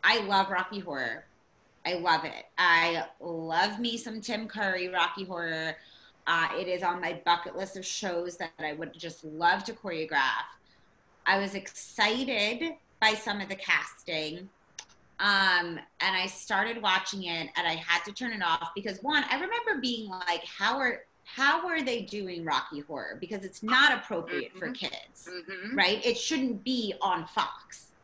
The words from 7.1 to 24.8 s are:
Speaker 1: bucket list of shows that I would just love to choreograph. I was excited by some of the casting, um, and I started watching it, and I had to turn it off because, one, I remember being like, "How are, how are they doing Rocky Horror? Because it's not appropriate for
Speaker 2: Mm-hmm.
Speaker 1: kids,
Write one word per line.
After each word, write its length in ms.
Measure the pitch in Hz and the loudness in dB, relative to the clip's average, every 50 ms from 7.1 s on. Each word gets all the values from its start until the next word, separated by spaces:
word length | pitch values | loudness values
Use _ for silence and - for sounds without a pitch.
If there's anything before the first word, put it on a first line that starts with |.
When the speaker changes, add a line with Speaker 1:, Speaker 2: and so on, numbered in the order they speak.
| 175 170 - | -4 -2 4
Speaker 1:
bucket 300 | 175 170 175 - - - | 4 4 4 2 -8 -6
list 220 | 165 196 190 - | -6 -6 -6 -8
of 80 | 190 185 | -10 -8
shows 500 | - - - 214 190 175 170 175 180 170 | -6 -6 -4 -2 -2 -2 -2 -2 -4 -6
that 140 | - 185 165 _ - | -6 -8 -8 _ -6
I 140 | 156 151 147 | -6 -6 -4
would 180 | 151 165 160 - | -4 -8 -10 -10
just 300 | 160 165 165 160 - - | -10 -10 -10 -10 -10 -12
love 400 | 156 151 156 170 170 185 196 196 | -12 -6 4 6 6 6 4 0
to 100 | - 226 | -8 -10
choreograph. 720 | - - 196 170 160 160 156 156 170 165 131 107 110 - - - - _ _ _ _ _ _ _ _ _ _ _ _ _ | -8 -6 -6 -4 -4 -4 0 2 2 2 4 2 0 -4 -8 -12 -20 _ _ _ _ _ _ _ _ _ _ _ _ _
I 140 | - 196 196 | 4 4 4
was 160 | 196 196 202 | 4 0 -4
excited 1160 | 196 196 - - - - - - - 240 220 220 247 269 247 247 214 202 214 240 240 320 330 311 - _ _ _ _ | -8 -10 -8 -10 -10 -10 -8 0 2 2 2 4 0 -2 -2 0 0 0 0 0 -2 -4 -6 -6 -8 _ _ _ _
by 140 | 220 214 214 | 4 4 4
some 260 | 214 - 226 202 202 | 2 -2 -4 -4 -4
of 80 | 190 | -4
the 80 | 185 196 | -6 -8
casting, 920 | 190 - - 170 147 156 - - - - - 165 156 156 151 156 175 190 190 _ _ _ _ _ - - _ - _ _ _ _ _ | -8 0 2 2 2 2 -2 -10 -12 -8 -4 -4 -2 -2 -4 -6 -10 -12 -16 _ _ _ _ _ -20 -20 _ -20 _ _ _ _ _
um, 580 | 185 202 202 196 196 190 180 175 175 170 170 - - - _ _ | 2 4 4 6 6 6 6 4 2 0 -6 -8 -10 -16 _ _
and 140 | - 190 190 | 0 2 2
I 100 | 185 254 | 2 0
started 540 | 220 - - - - 220 190 208 226 240 233 | -2 -4 -8 -4 -2 0 0 2 0 -2 0
watching 420 | 208 202 185 185 185 - - 196 185 | 2 4 4 4 2 -2 -6 -6 -4
it, 260 | 175 170 165 160 143 - | -4 -4 -4 -4 -4 -4
and 100 | 160 175 | 0 0
I 100 | 165 160 | 0 0
had 280 | 165 165 170 170 175 - | -2 0 2 2 2 2
to 80 | 214 | -4
turn 220 | 208 - 254 240 226 | -8 -6 -6 -6 -4
it 100 | 208 185 | 0 2
off 280 | 170 160 160 - 190 - | 2 2 2 0 -6 -8
because, 240 | 202 196 220 185 - | -6 -6 -6 -8 -4
one, 220 | - 277 302 294 262 - | -2 2 2 2 2 2
I 60 | 262 | 0
remember 440 | 277 339 381 453 480 480 453 403 277 | 0 0 -2 -2 -2 0 0 -2 0
being 280 | 247 247 240 226 220 202 | 0 -2 -2 -4 -6 -8
like, 340 | 185 185 180 175 175 170 - | -8 -4 -2 0 0 -2 -2
"How 340 | - - - 196 214 247 | -10 -4 0 2 2 2
are, 220 | 277 269 247 - - - _ _ _ _ | 2 2 0 0 -2 -10 _ _ _ _
how 420 | - - - 269 277 311 339 349 | -16 -2 4 4 4 6 4 2
are 160 | 359 330 320 | 0 0 0
they 200 | 277 262 240 233 | 0 0 -2 -2
doing 420 | 196 - - 208 196 185 180 170 165 | -4 -6 -6 -6 -6 -6 -6 -4 0
Rocky 380 | 160 143 131 - - 156 143 | 2 2 2 2 -2 -8 -10
Horror? 360 | 147 - 160 131 98 76 98 - | -10 -8 -8 -8 -6 -8 -8 -10
Because 240 | 190 175 214 196 190 | -8 -8 -8 -8 -8
it's 180 | 185 - - - | -10 -12 -8 -2
not 300 | 214 254 262 285 294 262 | 2 6 6 8 6 6
appropriate 580 | - - - 208 165 170 - - 143 127 - - | 4 0 -4 -4 -4 -4 -2 -4 -4 -4 -6 -8
for 100 | - 175 | -6 -6
Speaker 2:
Mm-hmm. 60 | - 254 | -6 -4
Speaker 1:
kids, 560 | - | -4